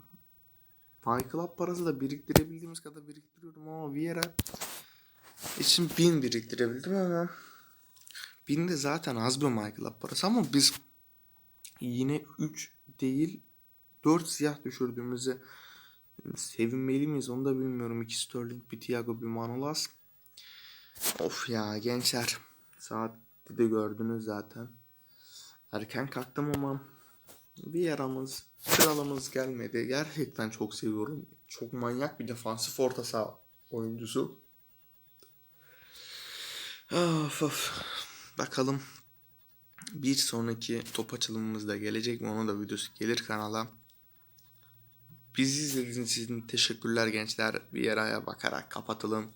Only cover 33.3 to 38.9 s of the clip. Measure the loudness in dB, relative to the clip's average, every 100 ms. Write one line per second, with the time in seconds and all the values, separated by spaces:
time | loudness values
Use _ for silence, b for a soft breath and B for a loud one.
33.3 | -4 _ _ -8 -4 -4 -4 -2 0 -2
34.3 | -6 _ _ _ _ _ _ _ _ -20
35.3 | _ _ B B B B B B B B
36.3 | B B B B B B 4 6 4 2
37.3 | 2 2 2 B B B B B B B
38.3 | -6 -2 2 2 2 B